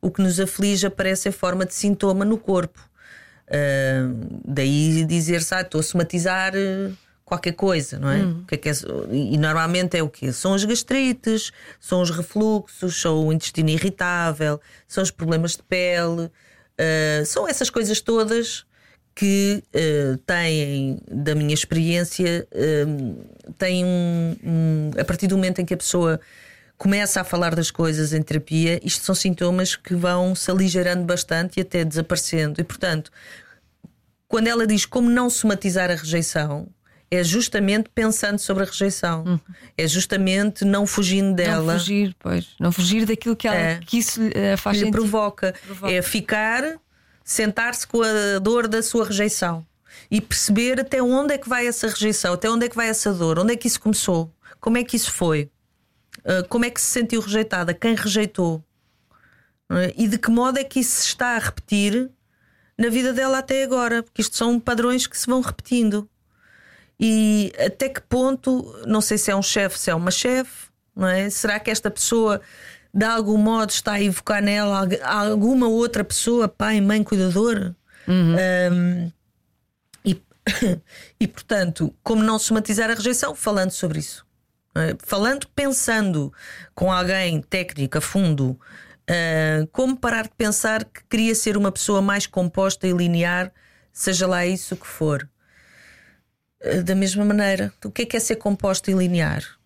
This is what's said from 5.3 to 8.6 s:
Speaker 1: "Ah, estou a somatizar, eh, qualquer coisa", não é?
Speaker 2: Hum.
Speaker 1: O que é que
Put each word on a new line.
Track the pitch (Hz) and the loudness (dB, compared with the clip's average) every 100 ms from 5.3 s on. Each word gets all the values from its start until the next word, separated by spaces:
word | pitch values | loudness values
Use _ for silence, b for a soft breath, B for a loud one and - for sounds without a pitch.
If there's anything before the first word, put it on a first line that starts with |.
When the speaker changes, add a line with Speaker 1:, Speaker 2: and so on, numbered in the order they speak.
| 175 160 | 0 0
Speaker 1:
"Ah, | 190 | -4
estou | 185 156 | -2 -2
a | |
somatizar, | 156 180 165 175 175 185 190 190 | 0 0 0 0 0 0 0 0
eh, | 196 190 196 190 b b | -2 -2 -6 -8 b b
qualquer | - 180 180 | -8 -4 -4
coisa", | 170 196 170 139 - | -2 0 0 -2 -4
não | 139 | 0
é? | 165 | 2
Speaker 2:
Hum. | 190 165 | 0 -2
Speaker 1:
O | 180 | -6
que | |
é | |
que | 147 | -6